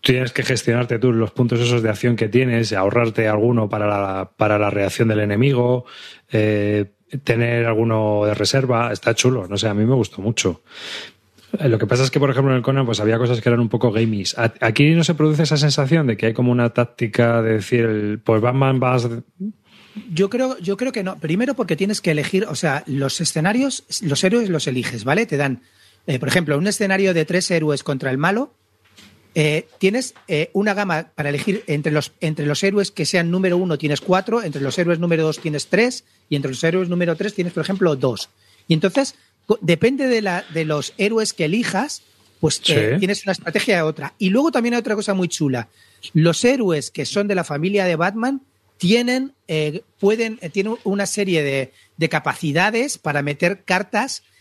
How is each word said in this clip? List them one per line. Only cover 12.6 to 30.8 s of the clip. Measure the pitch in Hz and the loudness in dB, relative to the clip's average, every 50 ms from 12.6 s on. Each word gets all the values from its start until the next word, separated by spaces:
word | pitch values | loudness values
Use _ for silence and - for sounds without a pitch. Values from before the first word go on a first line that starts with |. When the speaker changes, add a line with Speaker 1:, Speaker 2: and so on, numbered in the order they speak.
| 113 | 0
Speaker 1:
Conan, | - 135 135 135 | 0 0 0 0
pues, | 117 110 101 | 0 0 0
había | 104 107 110 117 | 2 2 2 2
cosas | 123 120 123 113 | 2 0 0 0
que | 107 123 | 2 2
eran | 120 117 | 2 2
un | 120 107 | 2 0
poco | - 113 120 120 | 0 2 0 2
gamies. | 101 113 113 113 110 101 95 - - - | 2 2 0 0 0 -2 -4 -6 -4 -2
A-, | 117 113 - - | -2 -2 -2 0
aquí | - 113 107 - 143 151 | -2 0 2 4 4 4
no | 165 170 165 | 4 4 2
se | 160 170 | 0 0
produce | 147 160 156 151 147 170 | 2 2 2 4 2 2
esa | 147 156 147 | 2 2 2
sensación | 143 151 139 - 143 131 160 165 151 | 2 2 2 2 2 2 2 2 2
de | 127 110 | 2 0
que | 98 - 113 | 2 0 0
hay | 110 | 0
como | - 123 123 | 2 2 2
una | 123 120 120 117 | 4 4 2 2
táctica | - - 120 - - - 123 110 101 - 120 117 117 117 | 2 0 -2 -2 -2 -6 -6 -4 2 2 4 4 4 2
de | 113 113 110 | 2 2 0
decir, | 107 101 - 127 120 117 | 0 0 0 0 2 2
el, | 113 110 107 104 104 107 110 - | 2 0 0 -2 -2 -4 -4 0
pues, | - 113 110 | 2 2 4
Batman | 104 120 127 135 139 135 131 127 | 4 2 2 2 2 2 2 2
vas | 127 127 127 127 117 120 117 117 - _ _ _ 185 214 214 _ _ _ - - - - - 208 - 240 170 | 2 2 2 2 0 -2 -4 -6 -10 _ _ _ -10 -10 -10 _ _ _ -20 -20 -20 -18 -16 -16 -12 -8 -2
Speaker 2:
Yo | 151 196 196 | -2 -2 0
creo, | 214 247 262 262 262 - | 0 -2 -2 -2 -4 -6
yo | 180 175 196 196 | -6 -6 -4 -4
creo | 254 262 | -4 -4
que | - 226 190 | -4 -4 -6
no. | 185 185 - | -6 -8 -8
Primero | - 151 160 190 240 269 277 | -4 -2 -2 0 0 -2 -2
porque | - 233 170 165 | -4 -2 -4 -2
tienes | 147 185 202 214 - | -2 -2 -2 -2 -2
que | - 175 | 0 0
elegir, | 156 151 139 - - 190 208 | 0 0 -2 0 0 -2 -2
o | - 151 | -2 -6
sea, | - - 160 135 143 - | -4 -2 -2 -2 -2 -4
los | - 131 139 139 135 - - | -4 -4 -2 -2 -2 -2 -2
escenarios, | 170 - - 160 156 185 214 247 269 277 262 - - _ - - - | -4 -4 -2 0 0 0 2 2 0 0 -4 -8 -12 _ -10 -6 -2
los | 160 139 135 - | -2 -2 2 2
héroes | 185 208 240 233 196 | 2 2 2 0 0
los | 175 151 - 151 | -2 -2 -2 -2
eliges, | 127 127 117 - - 117 101 | -4 -2 -4 -4 -6 -6 -2
¿vale? | 123 143 190 233 | 0 0 0 0
Te | - 160 139 | 0 -2 -2
dan, | 143 139 131 - _ _ _ _ _ _ _ _ _ | -2 -2 -2 -6 _ _ _ _ _ _ _ _ _
eh, | - 143 127 | -4 -4 -2
por | 156 131 | -2 0
ejemplo, | - 180 175 147 147 143 | 0 0 0 2 0 0
un | 170 208 | 0 0
escenario | 196 - 208 190 190 190 196 190 180 | 0 0 0 0 2 2 2 2 2
de | 170 156 | 0 0
tres | - 170 180 180 - | 0 0 -2 0 0
héroes | 185 165 156 151 147 135 - | 0 0 0 0 -2 -2 -2
contra | - 143 131 131 135 | -4 -6 -4 -2 -4
el | 131 135 | -2 0
malo, | 151 175 202 220 269 - _ _ _ _ _ _ _ _ _ - - - - _ _ _ _ 170 | 0 0 0 0 -4 -6 _ _ _ _ _ _ _ _ _ -20 -20 -20 -20 _ _ _ _ 0
eh, | 151 151 151 160 - _ _ _ | 0 2 0 -2 -4 _ _ _
tienes, | - 190 208 254 254 - - - _ - | 0 0 2 0 -4 -6 -12 -18 _ -4
eh, | 180 147 160 - | -2 -2 -2 -2
una | _ 196 202 214 196 | _ -2 0 0 0
gama | 196 | 0